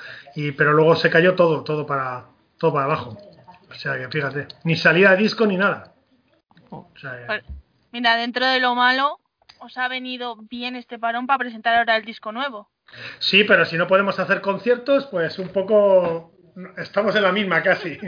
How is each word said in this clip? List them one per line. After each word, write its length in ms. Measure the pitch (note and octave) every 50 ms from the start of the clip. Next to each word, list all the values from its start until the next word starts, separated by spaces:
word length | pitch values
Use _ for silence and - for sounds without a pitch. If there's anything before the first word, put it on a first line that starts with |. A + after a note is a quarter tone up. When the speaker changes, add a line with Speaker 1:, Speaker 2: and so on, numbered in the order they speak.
| - - - - - - -
Speaker 1:
y, 180 | D#3 D3 D3 C#3
pero 220 | - D3+ D3 D3+
luego 200 | D#3 D#3 E3 E3
se 140 | D#3+ - D#3
cayó 260 | E3 E3 E3+ F#3 F3+
todo, 300 | F#3 F3 E3 D#3 C3+ B2
todo 220 | - D3+ D3+ C#3+
para, 400 | D3 C#3+ C3+ C3 B2+ B2+ A#2+ A2+ - _ _ _ _ _ -
todo 160 | - D#3+ D3
para 100 | C#3+ C3+
abajo. 320 | C#3 D#3 - - A#2+ G#2+ - - - - - _ - - - _ -
O 40 | -
sea 220 | - - D3 C3+
que 120 | C3 B2+ B2
fíjate, 380 | A2+ D#3 C#3+ C3+ B2+ C#3+ C3+ - - _ -
ni 120 | E3 E3
salida 360 | D#3+ - F3 D#3+ F3 G3 G3 F#3
de 40 | F#3 A3
disco 240 | G3+ - - A#3
ni 100 | G#3 F#3+
nada. 380 | F3+ G3 G3 D#3 - - - _ _ _ _ _ _ _ _ _ _ _ _ _ _ _ -
O 220 | - D3+ - _ _ -
sea 180 | - C3+ B2 B2
que 60 | A#2+
Speaker 2:
Pues, 160 | - G#3+ G#3 - - - - - _ _ _ _ _ -
mira, 240 | A#3+ B3 A#3 A#3
dentro 300 | A#3 A#3 A#3+ G#3+ B3 B3+
de 140 | C4 C4 B3+
lo 140 | B3+ B3 B3
malo, 460 | B3 B3 B3 B3+ C4 C4+ D4 E4 - _ _ _ _ _ _ - -
os 180 | B3+ A#3 - B3+
ha 100 | B3+ B3+
venido 480 | C4 B3+ B3+ B3+ B3+ B3 B3 B3 A3+
bien 400 | G#3+ A3 G#3+ B3 A#3+ A#3+ B3 B3+
este 220 | B3 A#3+ - A#3+ A3+
parón 280 | A#3 A#3 A#3 A#3+ B3+
para 120 | B3 C4+ C4
presentar 400 | B3 B3 A3+ A3 - A#3 A#3 A#3
ahora 180 | A#3 A#3 A3+
el 80 | A3 G#3+
disco 260 | A3 A3 - - A3
nuevo. 400 | G#3+ A#3+ C#4 C#4+ A#3+ G#3 G#3 _ _ _ _ _ - - - - - -
Speaker 1:
Sí, 260 | - - - G3 G#3+
pero 200 | - G3 F3 E3
si 140 | - E3 E3
no 80 | D#3
podemos 320 | - F#3+ F#3+ G3 G3 F#3 -
hacer 240 | F3+ - G3 F3+ -
conciertos, 640 | G3 F#3+ F#3 - A#3+ B3 A#3+ B3 - C#4 C4+ C4+
pues 320 | - - F3 E3 D#3 - -
un 100 | F#3 F3
poco 840 | - G3 F#3 F#3+ G#3+ G#3 G3+ G3+ F#3+ F#3 F3 E3+ E3 E3 E3 - _ _ _ _ - F3+ F#3 - -
estamos 400 | F3+ E3 - - G3+ G#3+ G#3+ F#3
en 60 | G#3+ G3+
la 100 | F#3 F#3
misma 300 | G#3+ G#3 F#3+ E3+ E3 D#3+
casi. 360 | F#3+ F3 - - E3+ C#3 - -